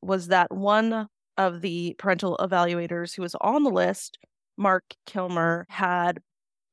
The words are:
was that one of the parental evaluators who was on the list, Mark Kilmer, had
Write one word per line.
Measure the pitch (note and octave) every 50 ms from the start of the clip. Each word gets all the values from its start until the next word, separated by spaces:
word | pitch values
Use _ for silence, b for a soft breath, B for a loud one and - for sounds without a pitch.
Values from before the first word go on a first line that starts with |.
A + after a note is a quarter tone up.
| -
was | F#3 G3 F#3+ F3 F3
that | F#3+ F#3 F3 - -
one | F#3+ G3 G3+ G#3 G#3+ A3 A3+ A3+ A3 G#3+ G#3+ _ _ _ _ - -
of | F#3+ F#3 F3 E3+
the | E3 G3 E3+ E3+ F3 F3 - -
parental | - G3 F#3 E3 G#3 F#3 E3+ -
evaluators | - F#3+ F#3+ F3+ F3 F3 F3 F3 E3+ E3+ F3 E3+ E3+ E3+ -
who | -
was | F#3 F3 - -
on | - G3+ A#3+ D4+ D4+
the | C#4
list, | G3 F#3 F3+ F3+ G3 - - - _ - _ - _ _ _ _ - -
Mark | G3+ G3 F#3 F#3 - - - _ _
Kilmer, | - - G#3 F#3 F3+ F3+ E3+ E3 E3 E3 E3+ F3 -
had | - - G3+ F3+ F3+ F3+ F3 F3 F3+ F3+ - _ _ _ _ _ _ _ _ _